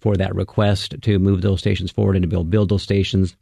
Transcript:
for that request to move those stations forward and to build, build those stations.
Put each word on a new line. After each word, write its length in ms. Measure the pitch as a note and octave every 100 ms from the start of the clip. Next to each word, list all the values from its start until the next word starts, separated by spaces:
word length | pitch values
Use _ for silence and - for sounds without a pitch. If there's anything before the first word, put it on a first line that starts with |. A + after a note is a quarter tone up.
for 120 | A2+ G2
that 180 | F#2+
request 600 | F#2+ F#2+ - G#2 G2 - D2+
to 180 | - G2+
move 220 | F#2+ G2
those 200 | G2 F#2
stations 300 | G#2 F#2 F2+
forward 260 | - G#2 F#2+
and 60 |
to 60 | F2
build, 220 | F2+ E2
build 180 | G#2+ G2
those 140 | G2+
stations. 520 | - G2+ F#2 F#2+ F#2 -